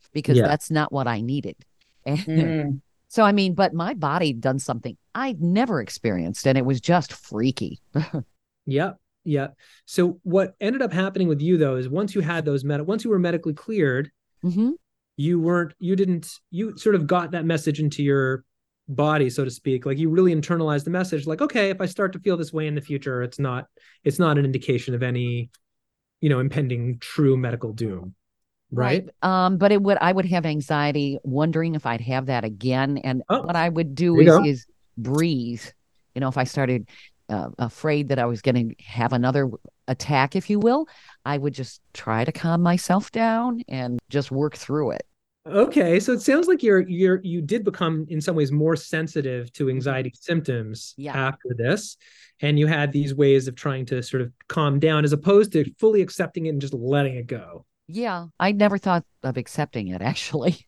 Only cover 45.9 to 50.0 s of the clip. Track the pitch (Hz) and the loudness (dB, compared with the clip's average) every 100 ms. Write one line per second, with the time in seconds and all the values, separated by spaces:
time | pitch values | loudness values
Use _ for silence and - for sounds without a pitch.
45.9 | 180 214 240 - 285 349 359 226 190 185 | 4 2 0 2 2 4 2 4 4 2
46.9 | 175 190 185 185 170 147 226 202 185 165 | 2 2 2 -2 -4 -2 -2 -2 0 -2
47.9 | 156 156 156 151 160 139 147 156 160 - | -2 -4 -4 -2 0 2 2 2 0 -2
48.9 | 160 160 156 135 123 117 - 135 131 135 | -4 -4 -4 -4 -6 -8 -4 -2 -2 -2
49.9 | 131 | -2